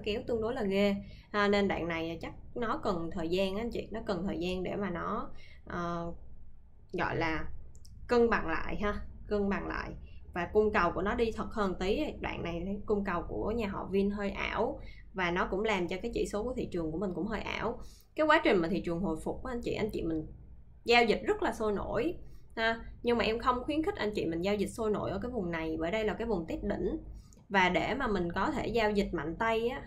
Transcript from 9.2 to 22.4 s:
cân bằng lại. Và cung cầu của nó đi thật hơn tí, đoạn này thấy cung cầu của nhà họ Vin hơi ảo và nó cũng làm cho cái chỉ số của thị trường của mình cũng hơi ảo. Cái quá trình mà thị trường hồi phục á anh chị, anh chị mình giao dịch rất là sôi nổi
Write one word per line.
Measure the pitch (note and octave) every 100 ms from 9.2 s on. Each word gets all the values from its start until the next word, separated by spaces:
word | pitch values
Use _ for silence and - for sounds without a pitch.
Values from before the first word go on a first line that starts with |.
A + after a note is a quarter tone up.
| -
cân | G#3 G3+
bằng | F3+ D#3+
lại. | E3 - - - - -
Và | F3+ F3
cung | G#3 G#3+
cầu | G#3+ E3+
của | -
nó | F#3+
đi | A#3+ A3+ A3
thật | G#3
hơn | A3+ G3 F3
tí, | F#3 C4 C#4+ -
đoạn | - -
này | E3+ E3+
thấy | F#3 G3+ -
cung | G3+
cầu | G3+ F3 D#3
của | - G3+
nhà | A#3 G3+
họ | F#3 -
Vin | G3 G3+
hơi | G#3 G3+
ảo | G3 - - A#3+ D4+ - - -
và | - F3
nó | F3 G#3+
cũng | F#3+
làm | A3+ G3 F3
cho | F#3
cái | A#3
chỉ | A#3 -
số | G3+
của | A#3+ A#3+
thị | -
trường | F3 D#3
của | D#3
mình | G3+
cũng | D#3 G3+
hơi | G#3+
ảo. | - - G3+ B4 - - - -
Cái | D#4
quá | D#4
trình | D#4+ G3+
mà | E3
thị | F3
trường | F3 E3+
hồi | E3 D#3
phục | E3+ D#3
á | C4
anh | A#3+
chị, | -
anh | - G#3
chị | -
mình | E3 D#3+ D3+ - - - - -
giao | A3 A#3+
dịch | A#3 G3+
rất | G#3+ G#4
là | D#4
sôi | G#3+ A3
nổi | G3+ G#3 G#3 D#4 F4 - -